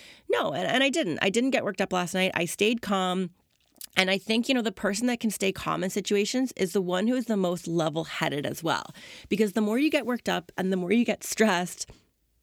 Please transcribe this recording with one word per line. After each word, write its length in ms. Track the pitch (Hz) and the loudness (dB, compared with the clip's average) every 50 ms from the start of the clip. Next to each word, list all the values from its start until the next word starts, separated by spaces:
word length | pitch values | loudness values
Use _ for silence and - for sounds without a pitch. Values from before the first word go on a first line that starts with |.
| - - - - _ - | -20 -20 -20 -10 _ -2
No, 220 | - - - 165 | 0 0 0 0
and, 160 | 147 - 185 - | -2 -2 -2 0
and 160 | - 254 269 | 2 2 2
I 60 | 277 | 2
didn't. 300 | 262 330 285 175 147 - | 2 0 0 0 0 0
I 80 | - 202 | 0 0
didn't 220 | 190 233 254 269 | 2 2 2 2
get 120 | 247 247 - | 2 0 -2
worked 180 | 202 190 - | -2 -2 -2
up 120 | 185 - - | -2 0 0
last 200 | 180 180 165 - | -2 -2 0 0
night. 180 | 185 185 190 - | 0 0 0 0
I 100 | - 175 | 0 -2
stayed 360 | 170 - - 202 220 247 233 | -2 0 0 2 2 2 0
calm. 500 | - - 202 190 185 185 180 190 185 170 - _ _ _ _ _ _ _ _ - - - - | -2 -2 0 0 0 0 0 -2 -2 -4 -8 _ _ _ _ _ _ _ _ -20 -18 -4 0
And 140 | - 190 185 | 2 2 4
I 80 | 190 185 | 2 0
think, 320 | - - 220 233 226 - | 0 0 0 0 2 2
you 60 | 262 | 2
know, 80 | 247 214 | 2 0
the 80 | 202 | -2
person 340 | 185 - - 202 202 202 240 | -2 -2 -2 -2 0 0 0
that 140 | 247 240 240 | 0 0 0
can 100 | - 220 | -2 -2
stay 220 | 185 - 196 190 | -2 0 -2 -2
calm 320 | 185 - - 156 156 165 180 | -2 -2 -2 -2 -2 0 -2
in 80 | 185 | -2
situations 600 | - 208 190 - 208 202 208 - - 254 262 247 - - | -2 -2 -2 0 2 2 2 2 0 -2 -2 -2 -2 -2
is 160 | 190 170 - | -2 0 0
the 80 | 202 | 0
one 240 | 180 175 180 185 208 | 0 0 0 0 2
who 100 | 233 254 | 2 0
is 100 | 262 226 | 0 0
the 120 | - 220 196 | 0 0 0
most 300 | 185 175 180 170 - 170 | 2 0 0 -2 -4 -2
level-headed 760 | 165 170 156 160 147 165 - - - - 165 147 139 147 143 | 0 0 0 0 0 -2 -4 -6 -4 -4 -4 -2 -2 -2 -4
as 200 | - 143 - 160 | -4 -6 -4 -2
well. 240 | 160 127 76 - - - - - - - - - - | 0 0 0 -2 -6 -14 -20 -20 -20 -20 -14 -6 -2
Because 240 | 208 185 220 202 - | 2 2 2 2 2
the 80 | 226 | 2
more 160 | 214 208 220 254 | 2 2 2 2
you 140 | 294 311 | 2 2
get 160 | 311 294 240 233 | 2 0 0 0
worked 200 | 247 226 - 196 | -2 -2 -2 -2
up 240 | 175 175 - - - - | -2 -2 -4 -6 -4 -2
and 160 | 185 185 190 | 0 0 0
the 40 | 185 | 0
more 140 | 180 175 | 2 2
you 140 | 214 240 233 | 4 4 4
get 180 | - 202 - - | 2 0 -2 -4
stressed, 680 | - - - 220 214 180 175 180 175 - - - - - - _ _ _ _ _ _ _ _ | -4 0 4 4 4 4 2 0 -2 -6 -10 -12 -12 -14 -20 _ _ _ _ _ _ _ _